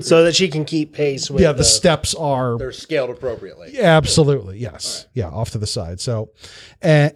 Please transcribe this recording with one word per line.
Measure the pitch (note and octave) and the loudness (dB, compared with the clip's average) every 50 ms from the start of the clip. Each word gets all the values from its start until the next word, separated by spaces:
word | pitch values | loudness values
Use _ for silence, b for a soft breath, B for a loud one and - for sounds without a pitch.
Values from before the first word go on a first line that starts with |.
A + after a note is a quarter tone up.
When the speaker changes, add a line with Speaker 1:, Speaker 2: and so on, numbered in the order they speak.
Speaker 1:
So | - - E3+ E3 E3 | 0 4 6 6 6
that | E3+ D3+ | 6 4
she | F3+ F#3+ E3 | 2 0 0
can | D3+ D#3 D3 | -2 -4 -4
keep | - D#3+ D#3 D3+ D3+ - | -4 -2 -4 -4 -4 -4
pace | - D3 C#3+ C3+ C3 - - | -4 -2 -2 -2 -4 -6 -2
with | C#3 F3+ | 2 4
Speaker 2:
Yeah, | F3+ D3+ | 4 4
the | C#3 | 4
Speaker 1:
the | B2+ D3 | 2 2
Speaker 2:
steps | - - - - F3 D#3 D3 - - - | 2 2 2 2 2 0 0 -2 -6 -6
are | D#3+ D#3+ C#3+ C3+ B2+ B2+ B2 A#2 A#2+ | -4 -2 -2 -2 0 -2 -2 -4 -4
Speaker 3:
They're | C3+ B2+ | -6 -8
scaled | - - - - D#3+ C#3+ B2+ B2 | -12 -14 -10 -6 -4 -4 -4 -4
appropriately. | B2 - C3 B2 A2 G2+ G2+ F2+ - - - - - | -6 -8 -8 -8 -8 -8 -12 -16 -18 -18 -20 -12 -4
Speaker 2:
Yeah, | B3+ G#3+ E3+ D#3+ | 0 4 4 6
absolutely, | D#3 D3 - - E3 D3 C#3+ C#3+ B2+ G2 F#2 F#2+ G#2+ | 6 4 4 4 4 4 4 2 0 -2 -8 -12 -10
yes. | A#2+ A2 - - - - - - | -10 -10 -10 -10 -10 -10 -10 -12
Speaker 3:
All | |
right. | - _ - | -14 _ -8
Speaker 2:
Yeah, | A#2+ F2+ E2+ - | -6 -6 -6 -6
off | G2+ A2+ - | -8 -8 -6
to | - | -6
the | G#2+ G#2+ | -6 -6
side. | - - A2 F#2 F2 F2+ F2+ | -6 -6 -6 -8 -8 -10 -8
So, | - C3 A#2 A2 A2 - _ B B B B B B B B B | -6 -6 -4 -6 -6 -8 _ B B B B B B B B B
and, | - E3 D#3 D3 C#3+ D#3 - | 2 4 4 4 4 2 2